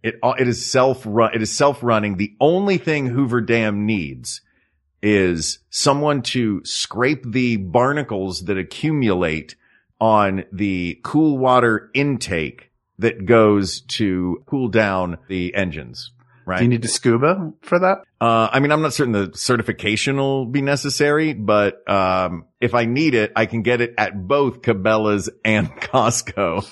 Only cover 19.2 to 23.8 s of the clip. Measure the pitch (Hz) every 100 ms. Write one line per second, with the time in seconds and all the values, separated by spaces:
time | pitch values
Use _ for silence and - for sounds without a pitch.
19.2 | 95 - - 123 110 - 107 107 - 139
20.2 | 139 135 120 139 139 143 147 131 143 147
21.2 | 156 107 104 104 101 - - 98 92 92
22.2 | 90 85 - _ 120 120 117 127 160 120
23.2 | 107 110 113 113 110 123